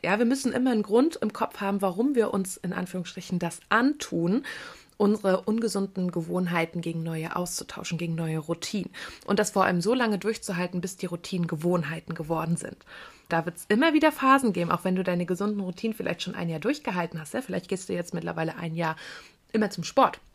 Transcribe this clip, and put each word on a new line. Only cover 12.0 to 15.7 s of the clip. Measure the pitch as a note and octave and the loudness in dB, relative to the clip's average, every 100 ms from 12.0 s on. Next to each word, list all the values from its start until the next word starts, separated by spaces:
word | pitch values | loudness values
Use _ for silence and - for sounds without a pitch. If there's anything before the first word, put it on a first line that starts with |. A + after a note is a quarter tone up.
| - E3 | -8 -8
geworden | D#3 D#3+ E3 E3+ | -4 -2 0 -2
sind. | - - - - - - - | -2 -12 -18 -20 -20 -18 0
Da | E3 E3 | 0 0
wird's | E3+ - | -6 0
immer | G#3+ E4 | 4 6
wieder | D4+ D#4 | 6 4
Phasen | D4 C4+ C4+ B3+ | 4 6 6 6
geben, | F3 E3 | 2 0
auch | F3+ | 0
wenn | F#3+ F#3 | 0 0
du | |
deine | F#3 F3 | 0 0
gesunden | F3 F3+ G3+ G#3 | 0 -2 -2 -2
Routinen | F#3 | -4